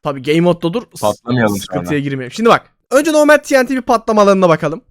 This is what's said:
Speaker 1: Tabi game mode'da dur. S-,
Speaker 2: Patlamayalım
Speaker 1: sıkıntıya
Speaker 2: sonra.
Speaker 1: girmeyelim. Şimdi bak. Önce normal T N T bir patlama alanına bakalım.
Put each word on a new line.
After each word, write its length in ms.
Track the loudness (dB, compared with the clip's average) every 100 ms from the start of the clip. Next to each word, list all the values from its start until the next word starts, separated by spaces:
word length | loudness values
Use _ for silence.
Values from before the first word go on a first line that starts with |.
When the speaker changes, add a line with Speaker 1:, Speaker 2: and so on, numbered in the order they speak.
Speaker 1:
Tabi 180 | -6 -6
game 200 | -4 0
mode'da 320 | 0 -2 -6
dur. 80 | -6 -10 -4
S-, 60 |
Speaker 2:
Patlamayalım 560 | -4 -4 -4 -2 0 -2
Speaker 1:
sıkıntıya 280 | -6 -8 -4
Speaker 2:
sonra. 140 | -6
Speaker 1:
girmeyelim. 320 | -4 -8 -10
Şimdi 180 | -2 2
bak. 200 | 2 _ _ _
Önce 220 | 0 2
normal 240 | 2 4 2
T 260 | 2 0
N 40 | 0
T 80 | -4
bir 60 |
patlama 400 | 0 -2 0 2
alanına 280 | 4 4 2
bakalım. 320 | 2 -2 -8 _